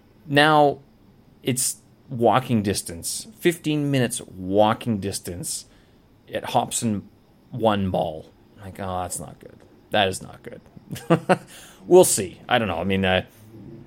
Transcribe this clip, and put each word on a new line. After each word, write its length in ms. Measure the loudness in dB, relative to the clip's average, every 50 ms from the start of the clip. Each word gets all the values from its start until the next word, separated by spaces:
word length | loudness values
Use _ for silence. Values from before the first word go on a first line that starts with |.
| _ _ _ _ -8
Now 540 | 0 4 4 6 6 6 6 6 4 2 -2 -8 _ _ _ _ -20 -20 _ _ _ _ _ -4
it's 360 | -4 -2 -2 -2 -4 -6 -8 -14 _ _ _ _ -12
walking 520 | -4 0 2 4 4 2 2 0 0 0 0
distance, 640 | 0 -2 -4 -6 -10 -12 -12 -10 -10 -10 -10 -12 -14 -10 -2
fifteen 500 | 0 0 0 0 -2 -4 -2 -2 -2 0
minutes 300 | 0 0 0 0 -2 -6
walking 800 | -12 -12 -14 -10 -6 0 2 4 4 4 2 0 -2 -4 -4 -4
distance 640 | -4 -6 -8 -8 -10 -10 -10 -10 -10 -10 -10 -10 -12 -16 -20 -20 _ _ _ _ _ _ _ _ _ -10 -10
at 180 | -8 -6 -4
Hobson 580 | -2 -2 -2 -2 -4 -4 -2 -2 -2 -4 -6 -10 -16 _ _ _ _ _ _ _ -6
One 360 | -2 0 2 2 2 0 -2
Mall. 420 | -2 -2 -2 -4 -6 -10 -14 -18 -20 _ _ _ _ -20
Like, 180 | -18 -16 -12 -10
oh, 220 | -8 -6 -6 -6
that's 180 | -6 -6 -8 -10
not 220 | -12 -14 -18 -20
good. 160 | -20 -20 -20 -20 -20 -20 _ -20 _ _
That 180 | 0 0 2 0
is 140 | 0 -4 -10
not 180 | -14 -18 -20 -18
good. 180 | -18 -18 -18 -20 -20 -20 -20 -18 -14 -14 -8 -2 2
<laughs> 320 | 2 2 2 2 0 0 -2 -6 -20 -20 -20 -20 -20 -14 0
We'll 180 | 6 8 8 8
see. 360 | 8 4 -2 -4 -6 -10 -12 -4 0
I 100 | 0 0
don't 100 | 2 0
know. 100 | -4 -4
I 60 | -2
mean, 200 | 0 0 2 2
uh, 220 | 2 2 2 0 -2 -8 -20 -20 -20 -20 -20 -20 -20 -20 -20 -20